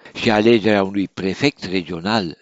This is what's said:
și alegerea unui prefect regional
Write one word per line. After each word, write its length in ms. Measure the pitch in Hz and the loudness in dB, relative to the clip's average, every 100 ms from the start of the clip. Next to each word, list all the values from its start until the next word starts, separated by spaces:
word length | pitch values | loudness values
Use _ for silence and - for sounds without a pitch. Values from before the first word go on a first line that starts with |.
| - | -20
și 160 | - 117 | -4 2
alegerea 540 | 107 110 120 101 104 | 4 6 4 4 2
unui 240 | 95 101 92 | 0 -2 -6
prefect 560 | - 92 92 143 - | -4 -6 -2 -2 -2
regional 720 | 95 92 82 87 92 113 87 - | -6 -6 -6 -8 -4 -2 -4 -10